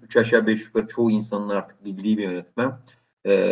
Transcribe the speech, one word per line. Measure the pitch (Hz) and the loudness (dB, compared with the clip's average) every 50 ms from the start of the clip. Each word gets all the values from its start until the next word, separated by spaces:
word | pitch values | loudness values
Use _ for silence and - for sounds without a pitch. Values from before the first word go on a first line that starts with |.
| - | -8
Üç | - - | 0 2
aşağı | 120 113 117 120 113 107 | 2 4 4 4 4 4
beş | 110 110 107 - | 2 0 -2 -4
yukarı | - - 113 107 | -4 -4 -4 -4
çoğu | - - - 117 113 | -2 -2 0 2 2
insanın | 107 107 107 - 104 101 104 104 | 2 0 -2 -4 -6 -6 -4 -4
artık | 101 98 92 - - _ 98 | -4 -6 -6 -8 -14 _ -12
bildiği | 104 95 95 95 107 107 | -12 -10 -4 -2 0 0
bir | 104 101 | 0 -2
yönetmen. | 92 90 87 85 - _ 117 123 135 123 - - - _ _ _ _ _ _ - | -4 -4 -6 -8 -8 _ -4 -4 -4 -6 -8 -16 -20 _ _ _ _ _ _ 0
E, | 98 98 95 95 95 | 2 2 2 4 2